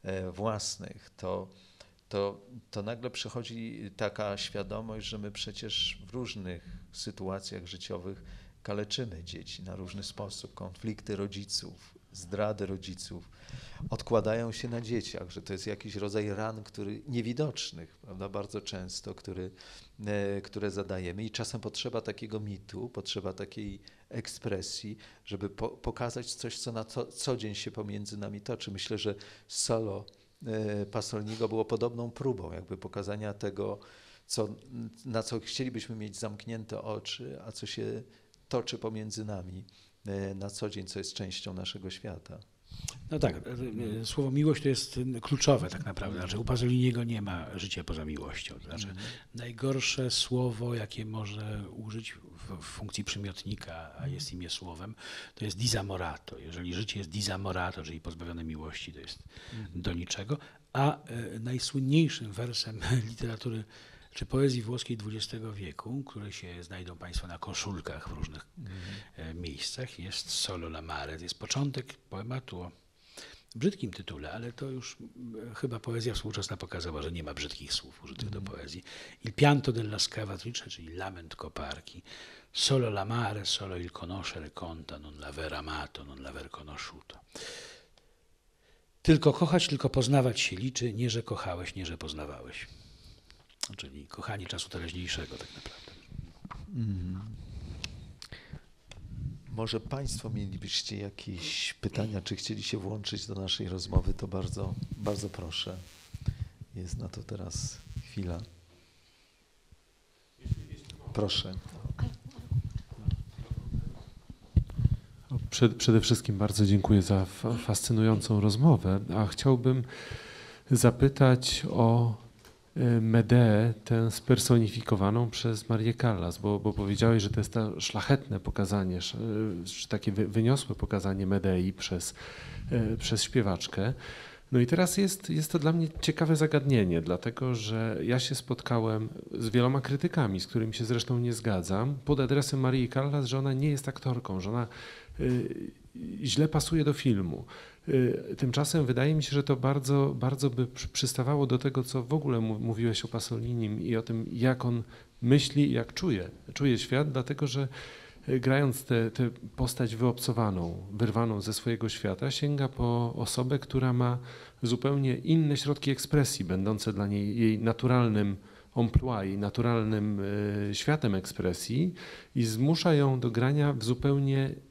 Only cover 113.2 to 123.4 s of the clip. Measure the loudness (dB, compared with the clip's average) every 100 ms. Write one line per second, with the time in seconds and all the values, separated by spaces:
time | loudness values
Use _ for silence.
113.2 | -4 -12 -8 -6 -2 -2 -2 -8 -16 -20
114.2 | -18 -18 4 4 4 2 4 2 -2 -20
115.2 | -6 -4 -2 6 6 8 8 8 8 4
116.2 | 4 2 2 6 8 8 10 8 10 4
117.2 | 4 -2 -2 0 0 0 4 6 8 6
118.2 | 6 6 6 8 8 10 6 2 2 2
119.2 | 2 4 6 6 4 2 -2 -8 -12 -12
120.2 | -12 -16 -16 -18 2 8 8 8 4 8
121.2 | 8 8 4 0 0 6 8 8 6 2
122.2 | -10 -20 -20 -20 -8 2 4 6 8 6
123.2 | 10 10